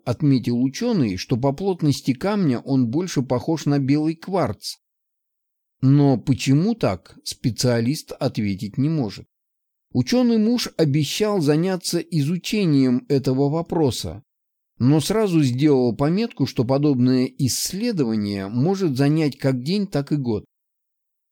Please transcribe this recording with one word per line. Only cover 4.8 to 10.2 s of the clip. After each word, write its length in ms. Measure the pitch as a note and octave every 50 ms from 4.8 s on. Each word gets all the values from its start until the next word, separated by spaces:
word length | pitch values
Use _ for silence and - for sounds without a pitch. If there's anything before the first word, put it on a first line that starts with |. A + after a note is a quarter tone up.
| _ _ _ _ _ _ _ _ _ _ _ _ _ _ _ _ _ _ _ _
Но 360 | - C3 C#3 D3 C#3+ C#3 C3 G#2+
почему 580 | - - C3+ - - C3 C3+ D3 E3+ G#3+ A#3
так, 420 | A3+ - B2 G2 F2+ - - - - _
специалист 880 | - - - - C3 G#2 - - B2 A#2+ A#2 A#2 A#2+ D3 D#3+ - - -
ответить 640 | - D3+ C3+ - - A2 G2+ G2 F#2 - G2+ G2 -
не 100 | C3 D3+
может. 400 | E3 D#3 B2+ G2+ F#2 - - - _ _ _ _ _ _ _ _ _ _ _ _
Ученый 460 | - A#2+ B2+ - A#3+ B3